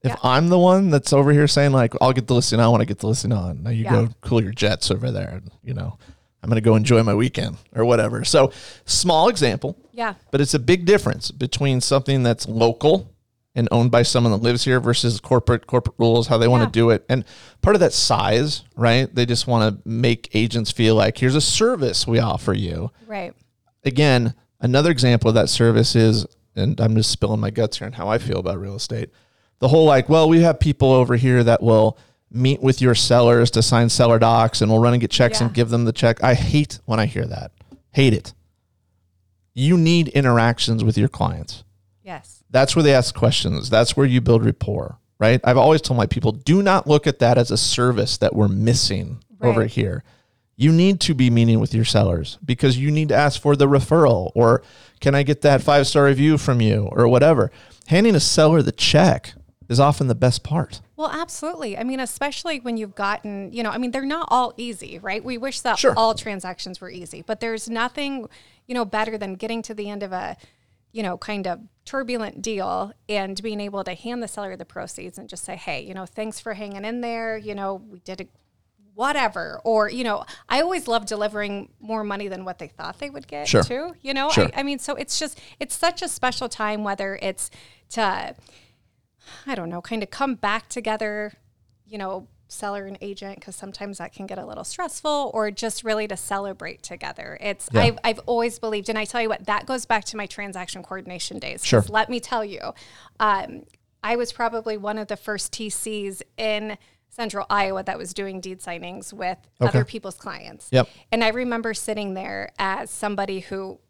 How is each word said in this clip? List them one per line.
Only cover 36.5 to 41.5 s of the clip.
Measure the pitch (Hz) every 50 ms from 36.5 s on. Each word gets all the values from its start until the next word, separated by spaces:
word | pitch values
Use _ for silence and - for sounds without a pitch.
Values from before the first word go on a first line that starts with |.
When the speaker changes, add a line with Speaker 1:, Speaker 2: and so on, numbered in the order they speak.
| - 147 151 - - - _
Speaker 1:
when | - 113 110
I | 107
hear | - - - -
that. | - - - - - _ _ _ _ - _ _ _
Hate | _ - 135 131 107
it. | - - - - _ _ _ _ _ _ _ _ _ _ _ _ _ _ _ _ _ _ _ _ _ _ _ _
You | 123 131 147 180
need | 180 165 160 170 170 165 135
interactions | - 143 139 127 120 117 113 117 117 - - - 113 113 110
with | 110 -
your | 107 107
clients. | - - - - - 85 80 80 -